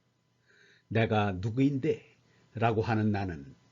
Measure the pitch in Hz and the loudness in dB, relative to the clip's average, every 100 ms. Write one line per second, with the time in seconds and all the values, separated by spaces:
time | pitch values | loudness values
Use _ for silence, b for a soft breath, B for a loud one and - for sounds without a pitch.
0 | _ _ _ _ b b b b - 110 | _ _ _ _ b b b b -4 0
1 | 113 107 104 90 110 117 139 139 156 - | 2 2 0 -2 -4 0 2 2 -2 -4
2 | - _ b b b 110 113 110 110 110 | -8 _ b b b -2 0 2 0 2
3 | 107 101 98 78 67 - _ | 2 0 -4 -8 -12 -20 _